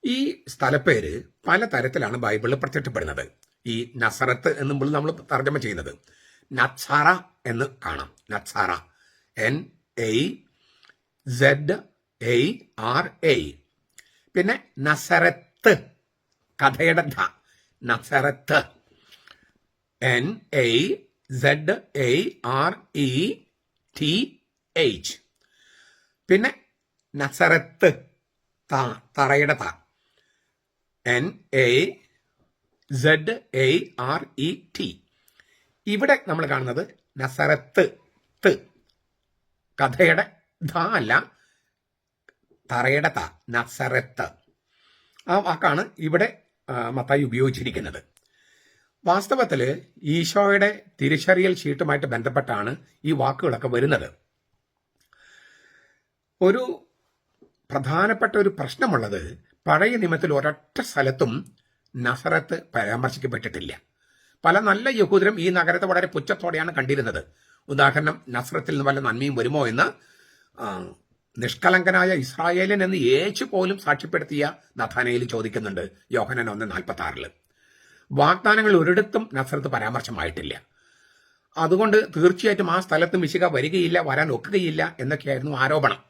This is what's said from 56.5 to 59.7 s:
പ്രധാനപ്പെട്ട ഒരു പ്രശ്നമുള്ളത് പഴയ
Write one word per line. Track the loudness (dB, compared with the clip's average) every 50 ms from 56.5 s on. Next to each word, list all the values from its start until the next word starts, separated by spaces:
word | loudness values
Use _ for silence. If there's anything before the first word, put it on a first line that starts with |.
| 4 2 0 -4 -8 -10 _ _ _ _ _ _ _ _ _ _ _ _ -20 _ _ _ _ _
പ്രധാനപ്പെട്ട | -6 -4 -4 0 2 2 2 2 2 0 0 0 2
ഒരു | 2 2 2
പ്രശ്നമുള്ളത് | 0 -2 -8 -8 -4 -2 0 0 2 0 0 -2 -6 -8 -8 -10 -14 -16 _ _ _ _ _
പഴയ | 2